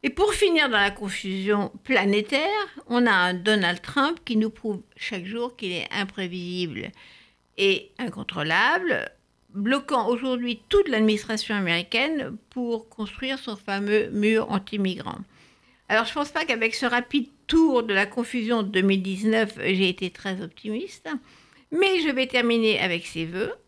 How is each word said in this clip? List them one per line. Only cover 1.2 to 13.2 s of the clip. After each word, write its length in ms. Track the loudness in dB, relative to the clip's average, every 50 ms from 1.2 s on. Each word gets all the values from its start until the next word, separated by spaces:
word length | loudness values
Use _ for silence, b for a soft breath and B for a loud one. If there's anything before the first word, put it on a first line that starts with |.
| -6 -6 -6 -4 0 0 2 2 0 -2 -6 -12 _
planétaire, 560 | 0 0 2 4 4 2 2 0 0 -2 0 0 0 -2 -2 -4 -6 -10 -20 -10 -2
on 200 | 2 2 4 4
a 60 | 4
un 200 | 4 4 2 0
Donald 480 | 0 0 2 2 2 2 0 0 -2
Trump 380 | -6 -4 0 2 2 2 0 -4 _
qui 100 | -2 0
nous 140 | 0 0 0
prouve 320 | -2 -6 -6 -6 -6 -6 -8 _ _ -12
chaque 260 | -10 -8 -8 -8 -8
jour 320 | -8 -6 -6 -6 -6 -8
qu'il 160 | -8 -8 -6
est 160 | -4 -6 -6 -6
imprévisible 1000 | -6 -6 -6 -6 -6 -8 -8 -6 -6 -8 -8 -6 -4 -4 -4 -4 -4 -8 -10 -10 B B B B B B B B B B B _ _ 0
et 340 | 2 2 2 2 -2 -12 _ -8
incontrôlable, 1080 | -8 -8 -8 -8 -10 -8 -6 -4 -2 0 2 4 4 4 2 2 0 0 -2 -2 -2 -6 _ _ _ _ _ _ _ _ -8
bloquant 560 | -6 0 0 0 0 0 0 -2 0 2 2
aujourd'hui 520 | 0 0 0 -2 -2 -2 -2 -4 -4 -6 -4 _
toute 220 | 4 4 4 4
l'administration 680 | 4 4 4 4 4 2 0 -4 -4 -4 -2 -2 -2
américaine 800 | 0 2 2 0 0 0 -2 0 0 0 0 0 -2 -4 -6 -10 -12 _ _
pour 400 | -8 -6 -4 -2 -4 -4 -6 _
construire 500 | -10 -10 -10 -8 -8 -8